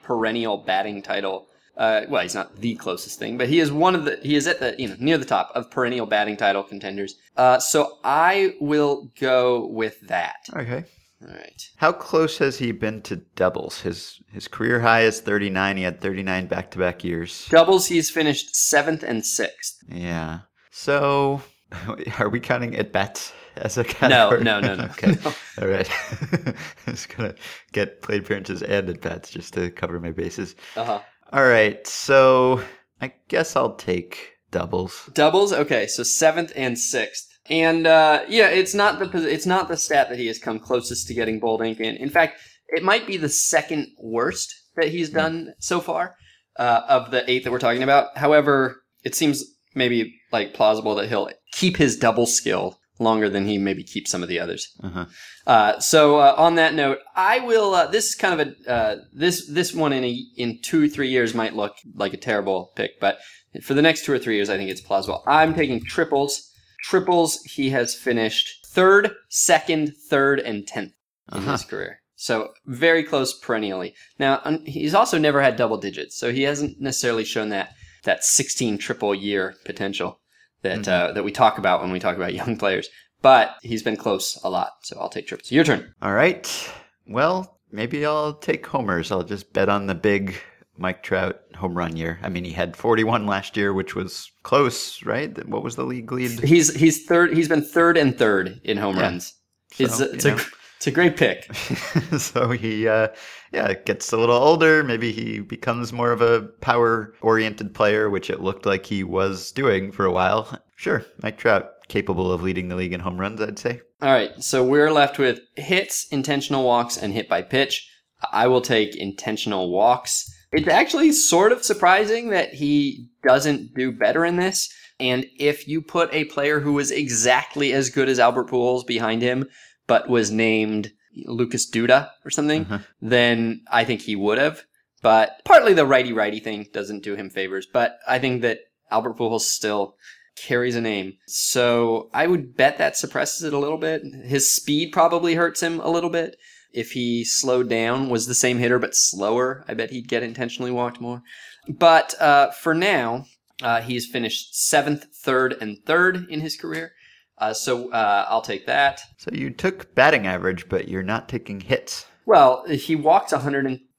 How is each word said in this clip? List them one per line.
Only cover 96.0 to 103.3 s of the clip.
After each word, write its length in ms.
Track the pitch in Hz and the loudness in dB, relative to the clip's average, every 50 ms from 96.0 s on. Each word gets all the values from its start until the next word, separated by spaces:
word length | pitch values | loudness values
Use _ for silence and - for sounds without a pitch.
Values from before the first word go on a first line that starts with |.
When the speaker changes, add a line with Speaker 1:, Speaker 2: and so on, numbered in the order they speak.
| 113 110 | -8 -6
Speaker 2:
lead? 300 | - 127 127 120 117 113 | -6 -4 -4 -4 -4 0
Speaker 1:
He's, 340 | 117 139 165 170 151 - - | 2 6 6 6 6 4 2
he's 300 | - 160 165 156 - - | 4 4 4 4 2 0
third. 300 | - 175 170 175 170 160 | 2 4 4 4 4 4
He's 140 | 165 165 151 | 2 2 2
been 140 | 165 151 147 | 2 0 0
third 340 | - - 170 170 170 165 | 0 2 4 4 6 6
and 200 | 165 147 131 127 | 4 4 2 2
third 440 | - 123 107 101 95 92 92 - - - | 2 2 4 4 2 0 -2 -6 -8 -6
in 120 | - 107 101 | -4 -4 -2
home 180 | 104 98 95 | -2 -2 -2
Speaker 2:
Yeah. 60 | 92 92 | 0 -2
Speaker 1:
runs. 320 | 98 90 87 - - - _ _ _ _ _ _ _ - - | -2 -4 -6 -10 -14 -18 _ _ _ _ _ _ _ -4 -2
It's 200 | 131 120 117 113 | -2 0 0 0
Speaker 2:
So, 60 | 131 | -2
Speaker 1:
a, 20 | - - | -2 -2
it's 120 | 127 123 | 0 0
Speaker 2:
you 60 | 143 127 | 2 2
Speaker 1:
a 20 | |
Speaker 2:
know. 60 | 117 - | 0 -2
Speaker 1:
gr-, 60 | - - - - - - - | -8 -10 -18 -20 -20 -18 -8
it's 80 | - - | -6 -2
a 20 | |
great 260 | - 170 180 170 147 | 2 4 4 4 4
pick. 320 | - 143 107 90 - - - - - - - 127 - - | 4 2 2 2 0 -8 -12 -12 -10 -8 -6 -8 -8 -6
Speaker 2:
<laughs> 360 | - - 165 - - 156 139 | -4 -4 -4 -2 -2 -2 -4
So 320 | - - - 123 123 117 | -4 -4 -2 -2 0 0
he, 380 | 123 110 107 113 110 107 110 110 | -2 -2 -4 -4 -2 0 0 2
uh, 200 | 110 110 110 110 - - - - | 2 2 2 0 -2 -6 -18 -20